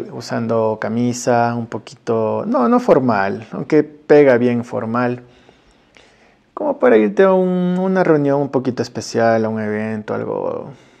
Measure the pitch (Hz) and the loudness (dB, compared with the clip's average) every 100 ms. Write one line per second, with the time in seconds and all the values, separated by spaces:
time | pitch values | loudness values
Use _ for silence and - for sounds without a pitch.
0 | 120 127 - 123 113 113 110 107 107 113 | -6 -12 -8 -6 -2 0 0 -2 -4 -2
1 | 123 123 131 120 120 120 117 110 - - | -2 -2 0 0 0 -2 -8 -12 -14 -12
2 | - 113 110 110 208 269 233 240 240 156 | -4 -2 0 -2 -2 0 2 2 4 4
3 | 127 104 98 104 113 - - 151 151 - | 4 0 0 -4 -10 -12 0 2 2 -8
4 | - 151 143 120 123 120 113 113 110 120 | 4 6 6 4 2 -2 -4 -8 -4 -2
5 | 123 123 - _ _ _ _ _ _ _ | -2 -4 -12 _ _ _ _ _ _ _
6 | _ _ _ _ _ - 294 - 247 220 | _ _ _ _ _ -8 -6 0 4 4
7 | 104 202 190 185 185 180 180 180 190 190 | 4 4 4 4 0 0 0 0 0 0
8 | 170 156 143 139 139 135 123 123 120 117 | 2 2 2 0 0 -2 -2 -4 -6 -8
9 | - 120 113 113 110 110 107 107 110 107 | -6 0 2 2 0 -4 -6 -6 -6 -8
10 | 107 110 110 101 - - - 123 _ _ | -6 -8 -6 -6 -6 -8 -12 -18 _ _